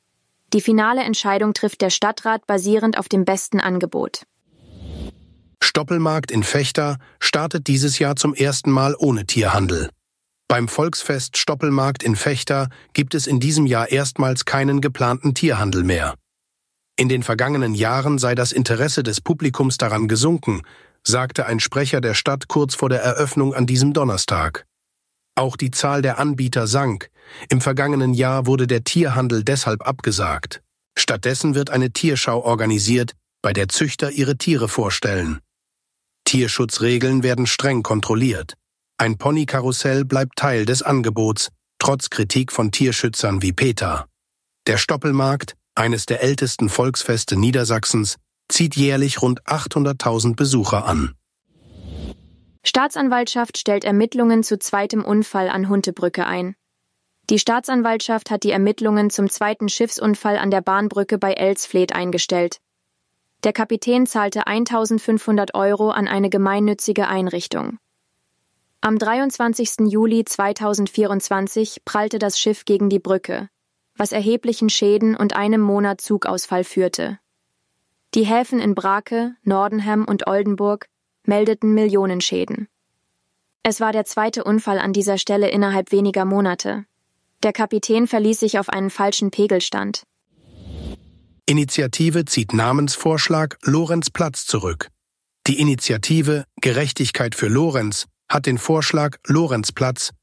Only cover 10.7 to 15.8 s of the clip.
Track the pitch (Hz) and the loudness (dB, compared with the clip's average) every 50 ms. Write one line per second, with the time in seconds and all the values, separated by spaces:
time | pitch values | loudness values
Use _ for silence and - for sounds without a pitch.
10.7 | - - 156 170 - - - - 143 131 127 - - - - - 147 139 160 147 | -2 -2 -2 -2 -2 -4 -4 -4 -4 -4 -4 -4 -4 -4 -2 -2 -2 0 0 2
11.7 | 139 135 135 139 131 - - 113 107 - - 147 139 123 - - 139 139 135 127 | 2 2 2 0 -2 -2 -2 -2 0 0 0 -2 -2 -2 -2 -2 -2 -2 -2 -4
12.7 | - - - _ - - 139 - - 147 - - 139 120 127 156 151 156 147 127 | -8 -12 -16 _ -2 -2 -2 0 -2 -4 0 0 0 2 2 2 2 4 4 4
13.7 | 120 113 117 - 131 139 143 135 - - 131 131 127 - - - - 135 135 139 | 2 0 0 0 0 0 0 -2 -2 0 0 0 0 -2 -2 -2 0 0 2 2
14.7 | 139 139 135 147 127 - 127 120 127 131 - 143 127 - 170 156 117 98 107 98 | 2 0 0 -2 -2 0 0 0 0 0 0 0 0 2 2 0 2 0 0 0
15.7 | 95 90 | 0 0